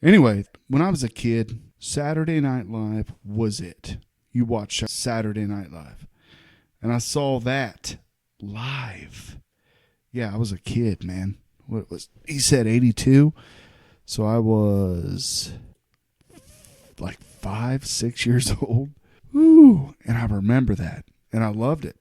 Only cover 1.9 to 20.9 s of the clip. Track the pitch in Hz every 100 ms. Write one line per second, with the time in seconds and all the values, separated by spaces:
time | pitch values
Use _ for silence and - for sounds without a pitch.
1.9 | - 143 156 160 165 139 127 104 113 107
2.9 | 110 107 - - 104 113 104 90 - -
3.9 | - - _ _ 123 117 117 104 - 110
4.9 | - - 113 110 104 104 101 92 85 73
5.9 | 55 - _ _ _ _ _ _ _ 113
6.9 | 120 113 - 143 131 117 135 123 90 -
7.9 | - _ _ _ _ 101 104 120 139 123
8.9 | 90 73 - - - _ _ _ _ _
9.9 | _ _ 123 117 101 113 95 - - 117
10.9 | 92 85 92 95 101 _ _ _ 107 98
11.9 | 87 - _ - 147 123 139 113 117 123
12.9 | 110 - 135 147 156 - - - _ _
13.9 | _ _ - 107 113 110 110 104 101 98
14.9 | 87 92 90 87 - - - - _ _
15.9 | _ _ _ _ - _ - - _ _
16.9 | _ - - - - 98 101 120 135 -
17.9 | - 117 120 - 123 117 104 - 117 139
18.9 | 147 _ _ - 277 320 320 294 202 139
19.9 | - - 117 117 101 98 123 127 101 85